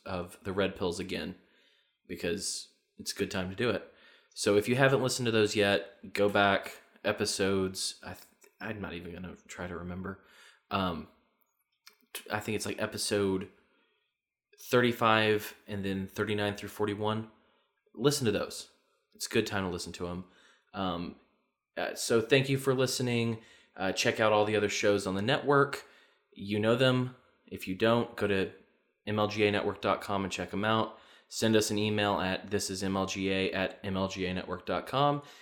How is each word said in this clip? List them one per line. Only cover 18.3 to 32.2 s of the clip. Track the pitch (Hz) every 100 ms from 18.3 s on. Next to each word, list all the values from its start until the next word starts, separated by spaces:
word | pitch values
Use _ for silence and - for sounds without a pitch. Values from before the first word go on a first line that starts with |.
those. | 95 - - - _ _ _ _
It's | - -
a |
good | 117 107
time | 104
to | 95
listen | 87 -
to | 85 87
'em. | 90 92 _ - _ _
Um, | 98 92 87 87 - _ _ _ _ _ -
uh, | 87
so | - - 117
thank | - 135 135
you | 135
for | 135
listening. | 131 127 - 123 117 117 110 - - _ -
Uh, | 92
check | - 123 113
out | 110
all | 104
the | 104 107
other | 101
shows | - 107 101 98
on |
the | 95
network. | 107 143 131 143 139 - - - _ _ _
You | - 98 104
know | 110 123
them. | 131 127 127 - _ _ -
If | 98 -
you |
don't, | 95 113 117 117 -
go | 101
to | 98 98 - _ _ _ _ -
M | 107
L | 104
G | 104 104
A |
network | 101 104 95
dot | 104 -
com | - 98
and | 95
check | - 90
'em | 98
out. | 107 113 110 - - - -
Send | - 113 110
us | 107
an | 104
email | 107 104 104 90